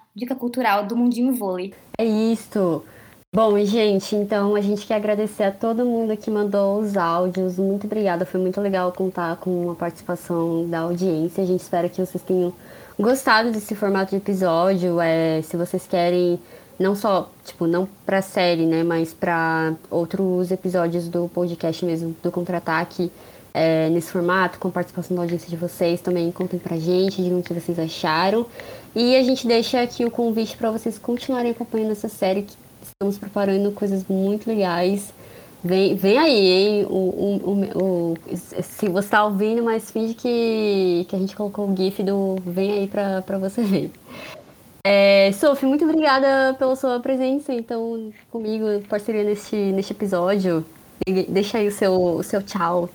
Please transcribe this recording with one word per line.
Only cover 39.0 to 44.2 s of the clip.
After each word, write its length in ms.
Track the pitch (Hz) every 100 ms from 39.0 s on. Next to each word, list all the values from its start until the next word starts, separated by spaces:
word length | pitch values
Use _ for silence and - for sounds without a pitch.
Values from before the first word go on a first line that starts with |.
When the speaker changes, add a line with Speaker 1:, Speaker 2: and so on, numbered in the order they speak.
| 202
Speaker 2:
tá 160 | 214 214
ouvindo, 380 | 196 214 233
mas 260 | 233 226 226
finge 240 | 226 226
que, 920 | 226 247 233 233 220 208 196 185 170 180
que 60 | 190
a 20 |
gente 180 | 190 -
colocou 320 | 202 202 202
o 80 | 185
gif 280 | 190 196
do 320 | 196 196 190 190 180
"vem 260 | 180 196
aí" 160 | 208 196
pra, 360 | 208 196 190
pra 160 | 190 196
você 240 | 190 214
ver. 280 | 208 190 - - - -